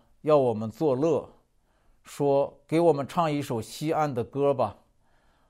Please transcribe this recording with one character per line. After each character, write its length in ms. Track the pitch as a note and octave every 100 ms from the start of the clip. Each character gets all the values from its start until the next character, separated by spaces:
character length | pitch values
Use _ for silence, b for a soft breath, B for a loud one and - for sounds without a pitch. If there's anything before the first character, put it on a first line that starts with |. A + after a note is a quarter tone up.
| _ _
要 160 | C#3+ D3+
我 160 | B2+
们 160 | G#2+ A2
作 260 | - D#3 B2+
乐， 320 | D#3+ C3 E2+ - _ _ _ _ _ _
说， 520 | - - C#3+ C#3 C#3 - _
给 120 | D#3
我 140 | E3+
们 140 | C#3+ A#2
唱 240 | - E3
一 100 | D3
首 180 | C#3 A#2+
西 320 | G#2+ - D3+
安 220 | D#3 D3+
的 100 | B2
歌 300 | A2+ C#3 C#3+
吧。 240 | C3 A2+ - _ _ _ _ _ _ _